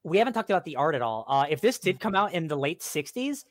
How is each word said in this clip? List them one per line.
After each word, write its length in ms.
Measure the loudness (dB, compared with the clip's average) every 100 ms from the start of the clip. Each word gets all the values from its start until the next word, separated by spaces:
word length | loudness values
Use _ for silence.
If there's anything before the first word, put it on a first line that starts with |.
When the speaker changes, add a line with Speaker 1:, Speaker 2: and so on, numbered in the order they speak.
Speaker 1:
we 140 | 0 2
haven't 160 | 2
talked 160 | 0 0
about 140 | 0
the 120 | 0 0
art 180 | 2
at 80 | 2
all. 220 | 0 -2 0
Uh, 200 | 2 2
if 120 | 2
this 180 | 2 2
did 180 | -2 -2
Speaker 2:
Mm. 40 |
Speaker 1:
come 140 | 0
out 180 | 2 2
in 140 | 0 -2
the 100 | -2
late 260 | -2 -4
sixties, 640 | -6 -6 -4 -4 -4 -6 -10